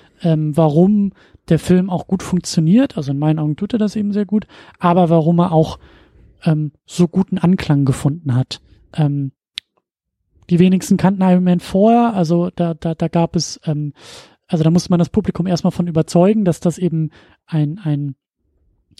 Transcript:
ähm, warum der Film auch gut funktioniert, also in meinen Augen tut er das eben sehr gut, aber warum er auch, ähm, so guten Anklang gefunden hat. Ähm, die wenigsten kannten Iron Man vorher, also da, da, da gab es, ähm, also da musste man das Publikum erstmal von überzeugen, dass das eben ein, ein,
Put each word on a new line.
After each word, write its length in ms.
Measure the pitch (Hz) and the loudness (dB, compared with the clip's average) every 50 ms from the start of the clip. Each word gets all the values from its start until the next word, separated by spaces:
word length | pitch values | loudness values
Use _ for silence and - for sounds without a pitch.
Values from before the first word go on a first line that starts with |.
| _ _ _ _ | _ _ _ _
ähm, 340 | - 170 160 156 156 151 143 | -2 -2 0 0 -2 -2 0
warum 560 | 160 160 156 143 165 180 202 214 202 202 190 - _ _ _ _ _ _ - | 2 2 2 4 4 4 4 4 2 0 -2 -6 _ _ _ _ _ _ 0
der 100 | 165 151 | 0 0
Film 320 | - - 180 180 185 196 | 2 2 2 2 0 0
auch 160 | 185 - - | -4 -6 -6
gut 160 | - 190 185 | -4 -6 -6
funktioniert, 760 | - - 185 175 - - - 170 156 160 196 247 277 - - | -4 -2 -4 -4 -4 -4 -2 0 2 4 4 4 2 0 -2
also 160 | 180 139 139 | -6 -6 -6
in 60 | 139 143 | -4 -2
meinen 200 | 151 156 156 160 | -2 -2 -2 0
Augen 180 | 151 151 147 | -2 -4 -4
tut 160 | - 202 202 | -4 -6 -4
er 60 | - 208 | -2 -2
das 180 | 214 202 - | -2 -2 -4
eben 160 | 214 208 208 | -4 -6 -4
sehr 140 | 196 208 208 | -4 -4 -4
gut, 200 | 180 214 214 - - - - - - - - | -2 -2 -4 -4 -6 -14 -20 -20 -20 -8 -2
aber 320 | - 175 175 185 180 156 | 0 2 2 4 4 4
warum 280 | 165 165 151 165 175 170 | 2 2 2 2 2 2
er 120 | 175 185 | 2 2
auch, 260 | 165 156 156 - - - - - - - _ _ _ _ - - _ _ - | 2 0 0 0 -4 -12 -18 -20 -20 -20 _ _ _ _ -20 -20 _ _ -2
ähm, 280 | 165 156 151 151 143 - _ _ | -2 -2 0 -2 -6 -10 _ _
so 240 | - - - 180 - | -8 -2 0 0 0
guten 300 | - 185 190 - 185 185 | 0 -2 -2 -2 -2 -2
Anklang 460 | - 175 190 - - - 147 143 139 | 0 2 0 0 0 0 0 2 2
gefunden 500 | 139 127 - - 143 147 175 - 135 120 | 0 0 -2 -2 -4 -4 -4 -4 -4 -2
hat. 260 | 127 127 - - - _ _ _ _ _ _ - | -2 -2 -4 -8 -16 _ _ _ _ _ _ -4
Ähm, 380 | - 151 143 143 143 139 135 - _ _ _ _ - - _ _ _ _ _ _ _ _ _ _ _ _ _ _ _ _ - | -2 -2 -2 -2 -2 -6 -6 -10 _ _ _ _ -20 -20 _ _ _ _ _ _ _ _ _ _ _ _ _ _ _ _ -2
die 100 | 175 165 | 2 4
wenigsten 380 | 185 185 190 180 - - 196 | 4 4 2 2 0 0 0
kannten 260 | - - 190 202 190 | 2 2 0 0 2
Iron 220 | 190 185 180 180 185 | 2 2 4 4 4
Man 160 | 180 175 180 | 2 0 0
vorher, 540 | - - - 190 208 226 233 240 240 233 214 | -2 -2 0 2 4 4 4 4 2 0 0
also 360 | 196 165 151 170 170 175 180 - | -2 -2 0 0 0 -2 -2 -4
da, 200 | - 170 170 160 | -4 -4 -4 -4
da, 200 | - - 165 160 | -4 -6 -6 -4
da 140 | - 170 160 | -4 -4 -2
gab 280 | - 170 170 - - | 0 0 0 0 -2
es, 240 | 170 - - - - - | -4 -6 -6 -10 -10 -6
ähm, 280 | 160 151 147 147 143 - _ - - - - - - _ _ _ | -6 -6 -4 -6 -8 -10 _ -20 -20 -20 -20 -20 -20 _ _ _
also 160 | - - 156 | -4 0 2
da 80 | 160 160 | 4 4
musste 200 | 170 175 - - | 4 2 2 2
man 80 | 180 170 | 2 2
das 100 | 170 - | 0 0
Publikum 380 | - 220 185 - - - 170 | 0 -2 -2 -2 -2 -4 -4
erstmal 260 | 190 175 - - 180 | -2 -2 0 0 -2
von 160 | - - 175 175 | -2 -2 -4 -2
überzeugen, 560 | 156 160 156 - - 175 180 202 226 226 202 | -2 -2 -2 0 2 2 4 4 2 2 0
dass 160 | 180 151 - | 0 0 0
das 180 | - 175 156 - | -2 -4 -2 -2
eben 320 | 180 170 160 160 156 147 - - _ _ _ _ _ | -2 -2 -2 -2 -4 -4 -8 -14 _ _ _ _ _
ein, 320 | - 165 151 151 147 160 220 | -6 -4 -2 -2 -2 -4 -6
ein, 360 | 208 151 147 143 147 139 135 _ _ _ _ _ _ _ _ _ _ _ _ _ _ _ _ | -6 -4 -4 -4 -4 -6 -8 _ _ _ _ _ _ _ _ _ _ _ _ _ _ _ _